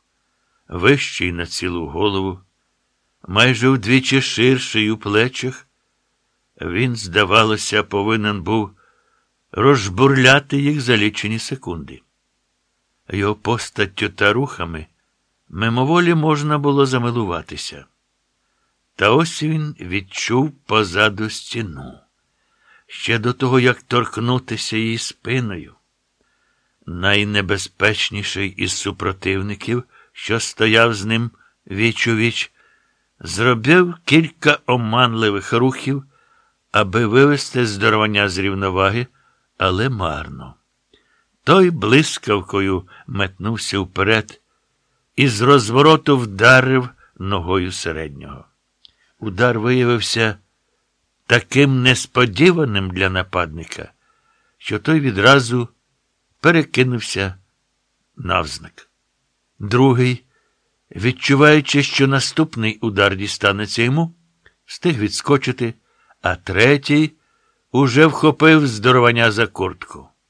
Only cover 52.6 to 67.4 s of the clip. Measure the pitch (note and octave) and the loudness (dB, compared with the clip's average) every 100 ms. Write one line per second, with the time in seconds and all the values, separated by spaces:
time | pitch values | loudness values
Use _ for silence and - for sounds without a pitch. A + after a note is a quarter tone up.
52.6 | C#3 G2+ F#2+ F2+ F#2+ F#2 F#2 F2+ E2+ D#2 | 0 -2 -4 -2 -2 -2 -4 -4 -4 -8
53.6 | D#2+ - D#2+ _ _ _ _ _ _ _ | -14 -14 -16 _ _ _ _ _ _ _
54.6 | - G#2+ - D#3+ C#3 F#2+ A2 C#3 A#2 B2 | -8 -6 0 0 0 4 6 6 4 -2
55.6 | A#2+ _ _ _ _ _ _ _ D#3+ E3 | -4 _ _ _ _ _ _ _ 2 2
56.6 | D3+ - B2+ A#2+ - - G2 F#2+ _ _ | 2 0 0 -2 -6 -4 -6 -6 _ _
57.6 | _ _ _ _ _ - F#2+ F2+ D#2 - | _ _ _ _ _ -12 -4 -2 -2 -8
58.6 | E2 - - _ _ _ _ _ _ - | -16 -20 -20 _ _ _ _ _ _ -14
59.6 | G2+ A#2+ C3+ B2 B2+ A#2+ _ _ _ _ | -2 2 4 4 2 -2 _ _ _ _
60.6 | _ _ _ - A2+ - - C#3 D3+ D3+ | _ _ _ -6 -4 -2 0 4 6 6
61.6 | C#3 C#3+ C3+ - C3+ C3+ - - D#3+ - | 4 0 0 0 2 0 -2 -2 -2 -2
62.6 | G#2+ G#2+ A2+ G2+ G2+ G2 G2+ - G2+ G2+ | -4 -4 -4 2 2 2 -6 -2 0 0
63.6 | G#2 - A#2+ D3 E3 - _ _ _ _ | -4 -2 0 0 -2 -6 _ _ _ _
64.6 | - - F3 C3+ G#2 - - C#3+ B2+ B2 | -20 -6 -4 -2 -4 -4 0 0 0 -4
65.6 | A#2 - _ _ _ _ F2+ F#2 - F#2 | -6 -8 _ _ _ _ -6 -6 -4 2
66.6 | A#2+ C#3+ C#3 D3 D#3 - _ _ | 4 4 2 0 0 -4 _ _